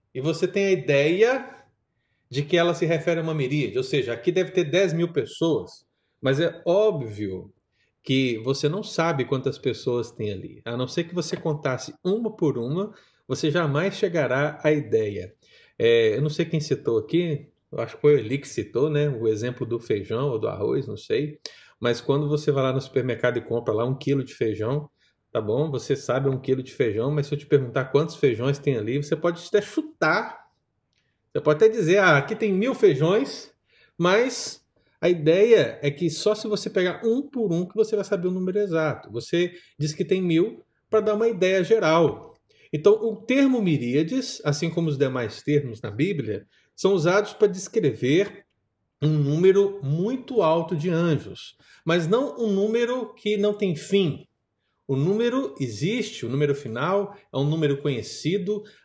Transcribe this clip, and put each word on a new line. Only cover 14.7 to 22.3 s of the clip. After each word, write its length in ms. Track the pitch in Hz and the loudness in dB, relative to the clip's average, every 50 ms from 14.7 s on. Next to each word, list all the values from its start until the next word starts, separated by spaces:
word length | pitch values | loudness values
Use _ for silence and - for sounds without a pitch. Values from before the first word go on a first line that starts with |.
ideia. 600 | 156 147 120 107 113 110 107 104 101 - 92 101 _ _ _ _ _ - _ _ _ | 2 2 0 0 0 0 0 0 -4 -6 -10 -12 _ _ _ _ _ -20 _ _ _
É, 380 | - 113 117 117 117 113 110 104 | 2 4 4 6 6 6 4 2
eu 60 | 127 | 2
não 80 | 151 151 | 0 -2
sei 160 | 151 - 165 | 0 -2 -4
quem 140 | 165 170 151 | -2 -2 -4
citou 380 | 151 - 190 - - 120 113 | -2 -2 -4 -2 0 0 0
aqui, 500 | 110 - - 160 175 175 165 143 - - - _ _ _ _ | 0 0 0 0 0 0 0 -4 -6 -8 -16 _ _ _ _
eu 80 | - - | -8 -8
acho 160 | 117 - - | -8 -8 -8
que 60 | - | 2
foi 140 | - 147 147 | 4 4 4
o 40 | 123 | 4
Eli 180 | 107 107 131 | 2 -2 -4
que 100 | 135 - | -6 -6
citou, 420 | - - 117 101 - - 120 147 160 | -8 -8 -8 -8 -4 -2 -2 0 0
né, 200 | 147 147 147 147 | 0 0 0 0
o 180 | 127 110 113 | -2 0 0
exemplo 380 | 110 110 104 117 123 123 - 123 | 0 0 0 -2 -6 -4 -6 -6
do 140 | 107 117 113 | -6 -6 -6
feijão 500 | - - 110 101 95 - 110 120 143 143 | -2 -4 -4 -4 -2 -4 -4 -2 -2 -2
ou 100 | 117 110 | -2 -2
do 80 | 110 | -4
arroz, 400 | 107 98 101 107 113 131 143 117 | -4 -4 -2 -2 -2 -2 -2 -4
não 100 | 110 107 | -6 -10
sei. 420 | 107 - - 113 127 151 147 151 - _ - - - - _ _ - | -12 -4 -2 -2 -2 -2 -4 -8 -14 _ -20 -20 -20 -20 _ _ -4
Mas 220 | 120 120 117 - | -2 -2 -2 0
quando 260 | - - 139 147 151 | 0 0 0 0 0
você 240 | 143 | 0